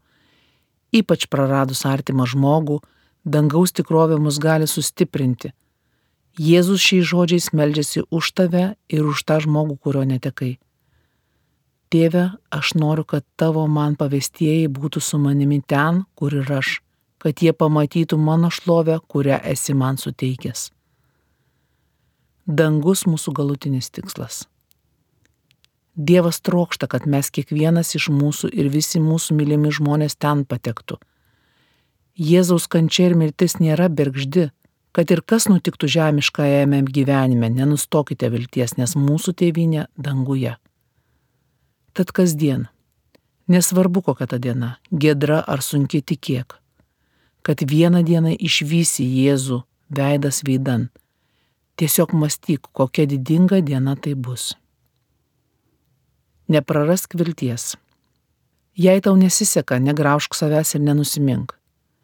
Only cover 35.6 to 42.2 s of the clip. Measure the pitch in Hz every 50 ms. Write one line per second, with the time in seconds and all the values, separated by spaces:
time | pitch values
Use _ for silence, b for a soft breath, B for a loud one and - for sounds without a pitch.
35.6 | - 180 - - - 147 131 165 156 156 147 147 139 - - - 147 143 143 139
36.6 | 139 143 143 139 135 135 131 147 135 131 139 135 131 131 127 120 117 113 120 127
37.6 | 131 143 147 143 - - - 160 143 - 139 - 127 123 117 117 120 127 - 131
38.6 | 123 117 - - 123 120 - 147 139 143 147 160 - - 175 - 185 170 160 165
39.6 | 170 165 156 151 151 - _ - 131 135 139 131 127 131 139 135 127 120 117 -
40.6 | _ _ _ _ _ _ _ _ _ _ _ _ _ _ _ _ _ _ _ _
41.6 | _ _ _ _ _ _ _ - 180 - - -